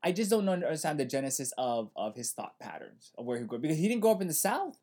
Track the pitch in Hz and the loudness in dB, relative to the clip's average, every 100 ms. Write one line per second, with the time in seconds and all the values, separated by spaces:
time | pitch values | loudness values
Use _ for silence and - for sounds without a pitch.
0 | 180 180 214 214 196 180 151 156 156 151 | 0 2 2 4 4 2 0 0 0 0
1 | 123 139 135 - 131 - 127 117 110 - | 0 0 0 -2 -4 -2 0 0 -2 -4
2 | 104 117 113 - 104 - - 78 - - | -6 -4 -6 -6 -8 -10 -12 -12 -14 -18
3 | - - 120 120 113 120 151 156 202 240 | -18 -8 -4 -4 -4 -2 0 2 2 4
4 | 220 196 185 147 196 254 381 - | 4 4 2 0 0 0 -4 -8